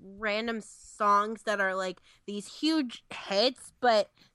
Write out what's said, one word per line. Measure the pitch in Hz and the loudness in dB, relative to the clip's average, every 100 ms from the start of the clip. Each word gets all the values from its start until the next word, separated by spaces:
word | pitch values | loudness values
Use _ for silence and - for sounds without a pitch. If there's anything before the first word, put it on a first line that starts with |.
random | 190 196 214 208 233 226 | -20 -6 -2 -2 -2 -4
songs | - - - - 208 202 214 226 | -8 -20 -20 0 4 4 2 -4
that | 226 202 | -2 0
are, | 190 | 0
like, | 190 185 180 _ _ - | -2 -4 -8 _ _ -10
these | 202 - | -10 -10
huge | - 302 320 247 - _ | -4 0 0 -2 -10 _
hits, | - - 202 254 - - - | -14 -2 2 2 0 -20 0
but | 240 214 - _ _ | 4 4 2 _ _